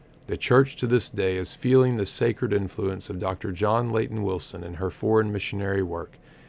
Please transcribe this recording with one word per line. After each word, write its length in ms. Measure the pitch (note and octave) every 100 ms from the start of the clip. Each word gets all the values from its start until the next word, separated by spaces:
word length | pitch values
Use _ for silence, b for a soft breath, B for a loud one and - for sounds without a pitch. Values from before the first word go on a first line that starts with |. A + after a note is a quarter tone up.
| b b -
"The 80 | G2
church 400 | - B2 C3+ -
to 100 | B2
this 200 | A#2+ -
day 300 | G#2 F#2+ F#2
is 180 | F2 -
feeling 400 | B2 C3 B2+ A#2+
the 100 | G2+
sacred 460 | - A#2+ A#2 A#2+
influence 580 | G2+ G2 - G2 F#2+ -
of 100 | F2+
Doctor 340 | F#2+ F#2 G2+
John 360 | F2+ G#2 A2+ A#2+
Layton 320 | A2+ A2+ A2
Wilson 440 | G2+ F#2 - F2+ F2
in 80 |
her 160 | E2+ F#2
foreign 420 | - A2 A2 G#2+
missionary 500 | G#2 - G2+ G2 G2
work. 380 | F2+ E2 E2 - B B